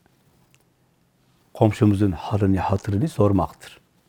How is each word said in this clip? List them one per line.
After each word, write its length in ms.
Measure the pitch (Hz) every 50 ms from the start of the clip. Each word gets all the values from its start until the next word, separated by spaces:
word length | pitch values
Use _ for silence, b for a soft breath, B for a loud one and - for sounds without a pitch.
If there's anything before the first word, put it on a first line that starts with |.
| _ _ _ _ _ _ _ _ _ _ _ _ _ _ _ _ _ _ _ _ _ _ _ _ _ _ _ _ _ _ -
komşumuzun 580 | - 117 107 101 - 113 107 104 95 107 98
halini, 460 | 85 76 - - 107 98 104 95 95 92
hatırını 500 | - - 98 95 - - 101 98 98 90
sormaktır. 720 | - - 104 101 98 92 80 - - - - - - - _ _ _ _ _